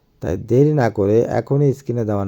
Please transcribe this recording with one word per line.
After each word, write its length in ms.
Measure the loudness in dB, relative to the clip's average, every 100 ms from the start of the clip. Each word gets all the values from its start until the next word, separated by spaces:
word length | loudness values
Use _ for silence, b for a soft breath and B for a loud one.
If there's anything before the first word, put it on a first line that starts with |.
| b _
তাই 120 | -6 -6 0
দেরি 220 | 2 4 2
না 60 | 0 0
করে 180 | 2 2 0 -2
এখনই 300 | -2 0 0 -2
স্ক্রিনে 260 | -6 -6 -4
দেওয়া 140 | -4